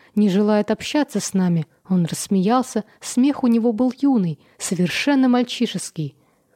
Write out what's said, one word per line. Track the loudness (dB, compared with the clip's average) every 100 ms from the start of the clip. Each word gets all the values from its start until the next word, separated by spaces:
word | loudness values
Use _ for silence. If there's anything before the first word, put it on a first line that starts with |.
| _
не | 0 2
желает | 2 2 2 0
общаться | -4 -2 -2 -2 -4
с | -4
нами». | -2 0 0 -4 _ -2
Он | 0 0
рассмеялся, | -4 -2 0 2 0 0 -6 -8 -14
смех | -6 0 2 2
у | 2
него | 2 2
был | 0 -2 0
юный, | 0 2 0 -4 _ -12
совершенно | -6 -2 -2 0 0 2 4
мальчишеский. | 2 0 -2 -4 -4 -10 -8 -10 _ _ _ _